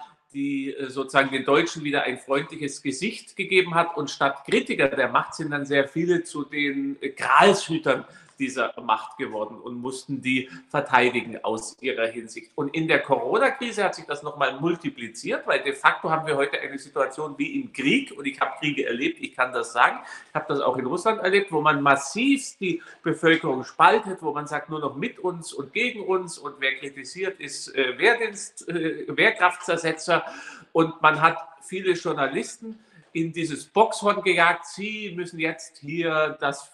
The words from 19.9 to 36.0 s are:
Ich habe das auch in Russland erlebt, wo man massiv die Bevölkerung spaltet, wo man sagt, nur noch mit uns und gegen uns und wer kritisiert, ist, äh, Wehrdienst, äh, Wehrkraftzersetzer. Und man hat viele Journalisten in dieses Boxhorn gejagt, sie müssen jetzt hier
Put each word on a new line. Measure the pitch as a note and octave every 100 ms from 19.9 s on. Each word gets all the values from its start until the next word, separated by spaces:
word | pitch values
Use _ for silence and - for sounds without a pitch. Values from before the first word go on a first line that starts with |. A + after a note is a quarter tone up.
| - - - -
Ich |
habe | D#3 -
das | C#3
auch | - C3
in | B2
Russland | F3 A3 G#3+
erlebt, | F#3+ G3 G3
wo | D#3
man | D3+ D3
massiv | C#3+ C3+ - G#3+ C#4 C#4 - -
die | F#3 E3+ - -
Bevölkerung | E3 C#3+ E3 D#3+ D#3 C3
spaltet, | A#2+ - E3+ G#3+ G3 F#3
wo | D#3+
man | C#3+ D3
sagt, | D3 -
nur | D#3
noch | C#3 C3+
mit | D3 -
uns | F3+ E3+ -
und | C#3 C#3
gegen | G#3 B3 A3
uns | F#3 F#3 F3 -
und | C#3+ C#3
wer | C3+ C#3
kritisiert, | C#3+ C3+ C3 F3+ F#3+ -
ist, | C#3+ - -
äh, | C3+ B2+ A#2+
Wehrdienst, | G3+ A#3 A3 G3+ - - -
äh, | E3+ D#3+ - -
Wehrkraftzersetzer. | C#3+ G#3+ A3 F3+ - - E3+ E3 D#3+ - E3 - - - - -
Und | E3 D#3+ -
man | D#3 D3+
hat | E3 - - -
viele | - F#3+ F#3
Journalisten | E3+ E3 D3 C3+ E3 A#3 - A3+ A3 _ - _
in | E3 E3
dieses | E3+ D#3 C#3 -
Boxhorn | G3+ A3 - G3+ G3+
gejagt, | F#3+ E3+ E3+ E3+ -
sie | F#3 G#3 G#3+ G#3 E3+
müssen | E3+ E3
jetzt | D#3+ D#3 - -
hier | C#3+ E3+